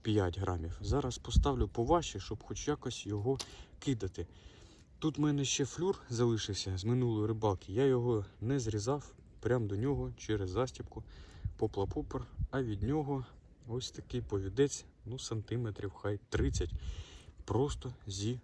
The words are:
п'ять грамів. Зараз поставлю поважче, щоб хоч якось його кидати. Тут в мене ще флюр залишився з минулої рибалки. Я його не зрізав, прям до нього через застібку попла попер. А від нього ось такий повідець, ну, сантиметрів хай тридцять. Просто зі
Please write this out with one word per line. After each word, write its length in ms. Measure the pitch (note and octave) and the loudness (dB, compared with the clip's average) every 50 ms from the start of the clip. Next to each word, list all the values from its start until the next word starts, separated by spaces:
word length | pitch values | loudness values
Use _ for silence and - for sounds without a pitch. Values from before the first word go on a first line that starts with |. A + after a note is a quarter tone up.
п'ять 380 | - A2 G#2 G#2 F#2+ F2 F2 G2+ | 2 4 4 4 4 2 0 0
грамів. 380 | F#2+ F2+ F2+ E2+ E2 E2 - - | 0 0 0 -2 -2 -6 -6 -6
Зараз 360 | G#2+ G2+ - C#3+ C3+ B2+ A#2+ | 0 2 2 2 2 0 -4
поставлю 500 | - - - - - - C#3+ C3+ A#2+ A#2 | -6 -6 6 6 6 8 8 4 2 0
поважче, 520 | G#2 - A#2+ A#2 B2 E3 F3 D3+ - - G#2 | 0 2 0 4 6 4 4 4 0 -6 -8
щоб 240 | - - G#2+ - - | -6 -6 -8 -8 -8
хоч 240 | - G#2+ - - | -10 -10 -4 -2
якось 380 | C#3+ D3 - - C3 - - - | -2 -2 -2 -2 -6 -6 -6 -4
його 320 | G2+ G#2 G#2 G#2 B2+ C3+ B2+ - - - - - - - - | -2 -2 0 2 0 0 0 -2 -10 -10 -18 -18 -18 -18 -4
кидати. 480 | - C#3+ C3+ G#2+ G2+ F2+ - - E2+ - - - - - - - - - - - - - - - | -2 -2 0 0 -2 -6 -4 -8 -10 -10 -12 -20 -20 -20 -20 -20 -20 -20 -20 -20 -20 -20 -10 -2
Тут 180 | - D#3+ C3+ | -2 -2 2
в 40 | - | 2
мене 240 | D3+ D3+ C#3+ C#3+ C3+ | 2 4 4 2 2
ще 200 | B2 - - C#3+ | 0 2 0 0
флюр 360 | B2 - C#3+ E3+ G3 F#3+ - - - | 0 0 0 0 0 0 0 -4 -4
залишився 680 | A#2+ A2+ B2 A#2+ A#2 G#2+ - - G2 - - F#2+ F#2 | 2 4 4 4 4 2 0 -4 -4 -4 -2 -2 -2
з 80 | F2+ F#2 | 0 2
минулої 420 | A2+ B2 B2+ B2 A#2+ A2 G#2+ G#2 | 2 2 4 4 2 2 2 2
рибалки. 460 | G#2+ A2+ G#2+ G#2+ G#2 F#2+ - - - F#2+ | 0 0 2 2 2 2 2 -4 -2 2
Я 120 | A#2 C#3 | 4 4
його 400 | C#3 C3 A#2+ A#2+ B2 A#2 G#2+ G2 - - - | 6 4 4 4 2 2 0 0 -4 -10 -6
не 180 | G#2 A#2 C#3 C#3+ | -2 0 0 0
зрізав, 520 | A#2+ A2 G#2 G#2 G2+ B2 C#3+ C#3+ - - - - - - - - | 0 0 -2 0 0 0 -2 -2 -4 -12 -20 -20 -20 -20 -20 -4
прям 280 | - A2 B2 B2 A2 | 2 2 2 2 2
до 80 | G2 G2+ | 0 0
нього 360 | G2+ A#2 C#3+ C#3 B2 B2+ B2+ A#2+ | 0 0 0 0 0 -2 -4 -6
через 320 | - - - G#2+ G#2 G2 F2+ | -8 -2 0 0 0 0 0
застібку 540 | F2+ G#2+ C3 C3 - - B2 - - A2 - - - - - - - - - - - | 0 0 0 0 -2 -10 -12 -10 -10 -12 -12 -12 -16 -16 -16 -16 -16 -8 -6 -6 0
попла 280 | - A2 G#2 - G2 G2 | 0 0 0 2 0 -2
попер. 400 | F#2+ - D3+ C#3+ - - C3 A#2+ - - - - - | 0 0 -4 -4 -2 -4 -6 -6 -6 -2 -4 -2 0
А 100 | - C#3 | 0 0
від 220 | C3 A2+ G#2 G2 G2+ | 0 0 0 0 0
нього 420 | A#2 D3 D#3 C#3+ C#3 C#3+ C3+ A#2+ - - - - - - - - | 2 2 2 2 0 -2 -2 -2 -8 -14 -20 -20 -20 -20 -18 -10
ось 240 | A#2 A#2 B2+ B2 - | -6 -6 -4 -4 -6
такий 300 | - - - - - B2 | -10 -12 -10 -4 -4 -4
повідець, 640 | A2+ - G#2+ G2 F#2+ G2 G2 B2 C#3+ C#3+ - - - - - - - | -2 -2 -2 -2 -2 0 4 4 4 4 4 -6 -12 -16 -20 -14 -10
ну, 140 | G#2+ A#2+ C3+ | -10 -8 -8
сантиметрів 720 | - - A#2 A2 G#2 - A2+ A#2+ A#2+ A#2 G2+ - - G2 | -6 -4 -4 -4 -4 -2 -2 -2 -2 -4 -4 -6 -8 -8
хай 280 | - - - G2+ G#2 G2+ - _ | -8 -4 -2 -2 -2 -2 -4 _
тридцять. 420 | - D2+ - C#2 - - F2+ - - - - - - - - - - - - - - - - | 0 2 2 2 2 0 -2 -2 -4 -6 -6 -6 -8 -8 -10 -12 -14 -18 -20 -20 -20 -16 -6
Просто 480 | - G#2 A2 C#3 - - - - B2+ B2+ - - | 0 2 2 2 2 0 -6 -8 -10 -10 -10 -10
зі 320 | G#2 G2 G2 G2+ A2+ B2+ B2 | -8 -6 -2 -2 -2 -2 -4